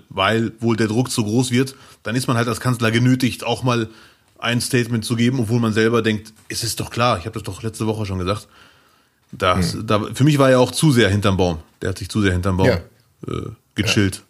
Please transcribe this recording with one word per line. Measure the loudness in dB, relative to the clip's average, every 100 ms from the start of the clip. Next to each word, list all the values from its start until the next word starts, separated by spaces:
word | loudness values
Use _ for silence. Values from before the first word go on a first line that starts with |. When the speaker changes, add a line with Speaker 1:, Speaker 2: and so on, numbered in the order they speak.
| -8
Speaker 1:
weil | 0 2 2 -2 -2
wohl | -2 0
der | 0
Druck | 0 0
zu | -2
groß | 0 0 2
wird, | 0 0 -6 -20 -14
dann | -6 -4
ist | 0
man | 0
halt | 0
als | -2
Kanzler | -2 0 0
genötigt, | 2 2 2 0 -4
auch | -4 -2
mal | 0 -2 -4 -10 -20 _ _ _
ein | -2 -2
Statement | 0 0 0 -2
zu | -2 0
geben, | 0 0
obwohl | 0 0
man | 2
selber | 2 2 2
denkt, | 0 -2 -6 -20 -12
es | -8
ist | -6 -6
doch | -8
klar, | -2 0 0
ich | -4
hab |
das | -10
doch | -12 -10
letzte | -10 -4 -4
Woche | -4 -4
schon | -4
gesagt. | -2 -4 -8 _ -20 _ _ _ _ _ _
Das, | -2 0 2 0
Speaker 2:
Hm. | -2 -2
Speaker 1:
da, | -2 -2
für | 0
mich | 2 4
war | 6
er | 4
auch | 2
zu | 2 4
sehr | 4 4
hinterm | 4 2 2
Baum. | 0 -2 -10 _
Der | -8
hat | -6
sich | -4
zu | 0
sehr | 2
hinterm | 0 0 2
Baum, | 2
Speaker 2:
Ja. | 0 -4 _ _ _ -10
Speaker 1:
äh, | -8 -10 -14 _ -4
gechillt. | 0 2 0
Speaker 2:
Ja. | -2